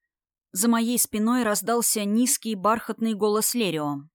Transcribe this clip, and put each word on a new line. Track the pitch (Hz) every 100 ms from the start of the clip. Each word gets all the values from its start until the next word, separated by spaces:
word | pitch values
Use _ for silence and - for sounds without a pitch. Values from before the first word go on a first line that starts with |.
| _ _ _ _ _
За | 185 233
моей | 233 226 247
спиной | - 214 214 254
раздался | 220 208 196 233 226 220
низкий | 202 214 247 - 220 214
бархатный | 190 226 - 214 226
голос | 214 214 208 220
Лерио. | 240 208 156 147 143 147